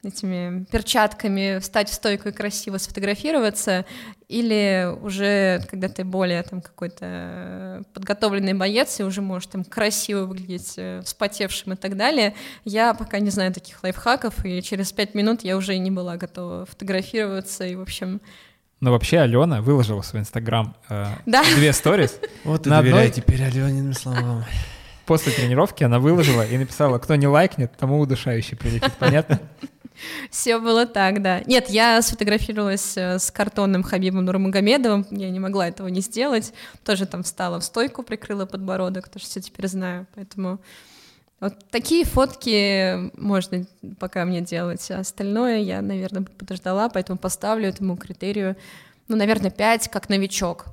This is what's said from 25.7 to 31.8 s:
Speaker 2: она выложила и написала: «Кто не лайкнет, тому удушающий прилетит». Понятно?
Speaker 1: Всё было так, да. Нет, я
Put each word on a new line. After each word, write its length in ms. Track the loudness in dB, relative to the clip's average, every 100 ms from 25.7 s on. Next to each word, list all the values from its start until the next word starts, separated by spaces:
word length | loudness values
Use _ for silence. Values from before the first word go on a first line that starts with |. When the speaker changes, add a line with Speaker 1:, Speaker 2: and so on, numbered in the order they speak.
| 2
Speaker 2:
она 160 | 4 4
выложила 440 | 6 6 6 4 2
и 100 | 0
написала: 400 | -2 2 2 2
«Кто 180 | 2 4
не 120 | 6
лайкнет, 460 | 6 4 2 -4 -2
тому 220 | 0 2
удушающий 560 | 2 0 0 -2 -4 -4
прилетит». 380 | -2 0 -2 2
Понятно? 440 | 4 4 4 0 -2 -16 -18 _ -20 -18 -14 -12 -10
Speaker 1:
Всё 300 | -4 0 2
было 240 | 4 4 4
так, 360 | 2 2 4
да. 200 | 2 0 4
Нет, 240 | 4 4
я 320 | 4